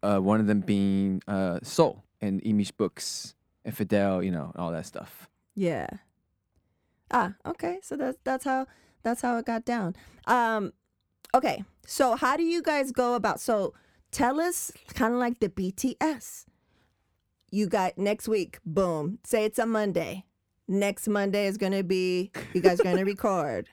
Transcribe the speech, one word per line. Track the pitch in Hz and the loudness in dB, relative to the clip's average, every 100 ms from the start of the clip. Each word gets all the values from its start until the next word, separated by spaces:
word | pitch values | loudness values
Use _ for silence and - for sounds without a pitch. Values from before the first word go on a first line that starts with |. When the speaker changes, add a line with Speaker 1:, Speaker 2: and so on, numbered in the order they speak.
Speaker 1:
uh, | 101 101 | 2 2
one | 95 110 | 4 4
of | 104 | 4
them | 104 | 2
being, | 92 101 98 98 98 92 - | 2 2 2 2 0 -2 -2
uh, | 98 95 85 | -2 -2 -4
Soul | - - 151 - _ _ | -4 2 2 2 _ _
and | 104 98 | -4 -2
Imish | 110 104 98 - | 0 0 0 -2
Books | 95 - - - - - _ _ | -2 -2 -10 -10 -12 -18 _ _
and | - - | -12 -6
Fidel, | 104 104 98 92 | 0 2 2 2
you | 95 | 0
know, | 87 78 85 | -4 -6 -6
all | 85 | -6
that | 82 - | -6 -8
stuff. | - - - - _ _ | -14 -16 -20 -20 _ _
Speaker 2:
Yeah. | - 180 135 69 - _ _ _ _ _ _ _ _ _ _ _ | -4 -2 -2 -6 -10 _ _ _ _ _ _ _ _ _ _ _
Ah, | - 185 196 - | -2 0 -4 -10
okay. | 349 339 370 | -6 -6 -6
So | - 285 | -8 -6
that's, | 262 302 | -6 -4
that's | - 262 | -4 -4
how, | 277 262 262 - _ _ | -2 -2 -4 -12 _ _
that's | 233 247 | -4 -2
how | 247 233 | 0 -2
it | 233 | -2
got | 226 | -4
down. | 240 240 180 175 - - - | -2 -2 -2 -6 -14 -14 2
Um, | 247 233 220 196 - _ _ _ _ - | 4 4 0 -2 -8 _ _ _ _ 2
okay. | 262 - - - _ - | 2 4 -4 -8 _ -12
So | - 262 226 | 2 2 4
how | 254 302 | 2 2
do | |
you | 330 339 | 0 0
guys | 320 294 269 | 0 0 0
go | 247 247 | 0 2
about, | 240 214 - | 2 0 -2
so | - 214 190 - _ _ _ | 0 0 0 -6 _ _ _
tell | - 233 285 | 0 2 2
us | 349 349 - - - | 0 -2 -8 -12 -16
kinda | - 226 240 | -2 0 2
like | 240 240 | 0 0
the | 196 | -2
B | 190 185 | -2 -4
T | - 262 - | -2 -4 0
S. | 311 269 - - - _ _ _ _ _ _ _ _ _ _ | -2 -2 -8 -18 -20 _ _ _ _ _ _ _ _ _ _
You | 196 202 | -2 2
got | 202 185 - | 2 0 0
next | 202 208 - | -2 -2 0
week, | 214 175 - - | -2 -2 -8 -4
boom. | 160 185 160 151 214 | 0 0 0 -4 -6
Say | - 226 214 | 0 0 2
it's | 214 | 0
a | |
Monday. | 226 220 208 175 151 190 - _ _ _ - | 0 2 2 0 -2 -8 -14 _ _ _ -4
Next | 196 202 202 - | 0 0 -2 -2
Monday | 208 202 202 202 | 0 2 2 0
is | 208 | 0
gonna | 190 196 | 0 0
be, | 180 185 185 180 190 - - | 0 0 0 0 -4 -8 -4
you | 180 | 4
guys | 180 180 | 4 6
are | |
gonna | 185 185 | 2 2
<laughs> | 196 | 0
record. | 196 214 185 147 104 82 | 0 0 0 0 -4 -6